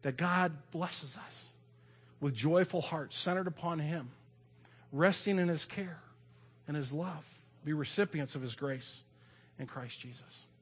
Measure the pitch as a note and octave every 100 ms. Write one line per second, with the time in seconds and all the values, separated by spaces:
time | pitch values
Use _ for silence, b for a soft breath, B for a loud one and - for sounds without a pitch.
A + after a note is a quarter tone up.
0 | C#3 B2+ F3 F3+ F3+ D3 - D#3+ F3 -
1 | C#3 - - - - - - b b b
2 | b b C#3+ A#2 C#3 F3 F3 F3+ - D#3+
3 | C3+ - F#3 F#3 F3+ D3+ E3+ E3 D3+ E3
4 | B2 - - - - B B B B C#3
5 | F3+ F#3+ G3+ F#3+ F3 D#3+ - - F#3+ E3
6 | - - - b b b - D3 C3 D3
7 | F3+ D#3 - - - - D3 D3+ C#3 -
8 | G3+ D#3 C#3 C#3+ B2+ A2 C#3 C3 - -
9 | - b b b b - B2+ C3+ A#2+ -
10 | B2+ B2 - - - -